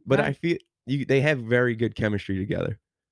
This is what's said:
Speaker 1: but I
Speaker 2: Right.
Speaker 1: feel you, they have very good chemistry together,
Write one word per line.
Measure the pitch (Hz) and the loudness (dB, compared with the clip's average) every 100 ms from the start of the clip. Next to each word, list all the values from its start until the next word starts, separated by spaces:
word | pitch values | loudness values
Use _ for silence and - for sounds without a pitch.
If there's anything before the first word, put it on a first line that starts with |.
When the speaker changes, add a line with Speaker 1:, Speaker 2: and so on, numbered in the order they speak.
| - | 0
Speaker 1:
but | 139 | 2
I | 143 | 2
Speaker 2:
Right. | 139 | -2
Speaker 1:
feel | 170 170 - _ - | -2 -4 -6 _ -6
you, | 139 | -4
they | 127 135 | 2 2
have | 147 139 | 2 0
very | 113 123 123 | 0 2 2
good | 113 113 - | 0 -2 0
chemistry | 107 101 - 95 | -2 -2 -2 -4
together, | 101 90 50 104 _ _ _ | -2 -2 -4 -6 _ _ _